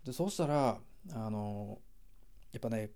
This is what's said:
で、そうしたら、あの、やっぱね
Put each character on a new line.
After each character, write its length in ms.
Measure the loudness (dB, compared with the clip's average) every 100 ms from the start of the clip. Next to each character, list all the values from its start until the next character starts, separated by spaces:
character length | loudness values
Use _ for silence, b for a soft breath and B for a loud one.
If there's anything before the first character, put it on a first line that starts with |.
で、 80 | -6
そ 140 | 0 0
う 40 |
し 60 | 4
た 100 | 4
ら、 340 | 8 6 4 -6 -14 -6
あ 180 | -2 0
の、 500 | 0 0 -2 -4 -8 -12 -16 -16 -16 -16 -14 -10
や 60 | -4
っ 20 |
ぱ 100 | 0
ね 200 | 2 0